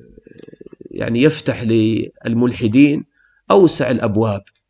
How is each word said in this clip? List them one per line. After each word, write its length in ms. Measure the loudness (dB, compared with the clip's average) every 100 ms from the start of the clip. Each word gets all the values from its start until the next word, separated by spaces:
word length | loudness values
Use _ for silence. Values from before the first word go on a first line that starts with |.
| -20 -20 -20 -20 -20 -20 -20 -20 -16
يعني، 320 | -10 -4 2
يفتح 400 | 2 0 -6 -4
للملحدين 1400 | -2 0 0 -2 -6 _ -4 0 -2 -2 0 4 4 2 -8 _ _ _ 0
أوسع 400 | 4 4 2 -2
الأبواب 500 | -2 -2 -2 -2 -4 -10 _